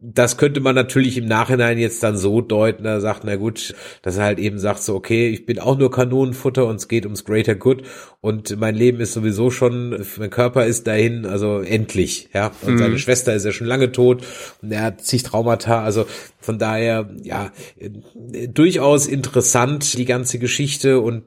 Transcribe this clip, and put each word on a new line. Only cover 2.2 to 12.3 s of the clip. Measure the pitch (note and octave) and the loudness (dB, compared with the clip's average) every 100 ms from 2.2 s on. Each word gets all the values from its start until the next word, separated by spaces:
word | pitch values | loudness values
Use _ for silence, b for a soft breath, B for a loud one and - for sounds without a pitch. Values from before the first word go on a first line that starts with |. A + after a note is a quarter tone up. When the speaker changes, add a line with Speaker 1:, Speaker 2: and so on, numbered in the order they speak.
| G2 A2+ | 2 2
Speaker 1:
deuten, | A2 G#2+ A2 G#2 | 2 2 2 0
er | A2 G#2+ | -4 -2
sagt, | G#2+ G2+ | -2 -4
na | G#2 G2+ | -4 -4
gut, | A2 A2 - B B B | -4 -6 -10 B B B
dass | F#2 F#2+ | -4 0
er | |
halt | G#2 F#2 | 0 0
eben | G2+ G2+ | -2 -2
sagt | G#2 G2 | -2 -2
so, | - F#2+ | -4 -4
okay, | - A2+ A#2 | 0 2 2
ich | A2 - | 0 -4
bin | A#2+ | -2
auch | A2 C3+ | 2 4
nur | B2+ | 2
Kanonenfutter | B2+ B2 C3 C3 B2 C3+ C3 A#2 | 2 2 2 0 0 -2 2 0
und | |
es | G#2+ - | 0 -2
geht | A2 | -2
ums | G2+ G2+ | -2 -8
Greater | - A2 A2+ | -2 0 2
Good | G2 B2+ B2+ B B B _ | 2 2 2 B B B _
und | G#2+ A2 G#2 G#2 | -4 -4 -6 -2
mein | A2 | -2
Leben | G#2+ B2 A#2+ | 4 4 4
ist | A2+ | -2
sowieso | A2+ A2 G2+ B2 | -2 -2 2 0
schon, | B2 B2 B2 A#2+ G2+ G2 - | 2 0 0 -4 -6 -8 -8
mein | G#2 | -4
Körper | A#2 A#2+ C3 A2+ | 0 2 2 0
ist | A#2+ A2+ | 0 0
dahin, | G#2+ A#2 A#2 | 2 2 0
also | G2+ G2+ G#2 G2+ | -4 -2 -2 -2
endlich, | F#2 A2 G#2+ F#2+ F2 - - | -2 -2 0 0 -2 -4 -6